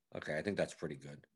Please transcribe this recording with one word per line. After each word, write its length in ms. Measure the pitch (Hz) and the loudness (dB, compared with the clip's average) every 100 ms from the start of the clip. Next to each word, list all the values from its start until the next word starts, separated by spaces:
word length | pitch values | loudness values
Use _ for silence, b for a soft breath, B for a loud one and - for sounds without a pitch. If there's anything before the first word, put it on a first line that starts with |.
| _ - | _ -6
Okay, 220 | - 78 | 0 2
I 40 | |
think 140 | 95 90 | 4 4
that's 160 | 78 | 2
pretty 220 | - 82 | 0 -4
good. 320 | 69 69 71 - | -4 -8 -12 -16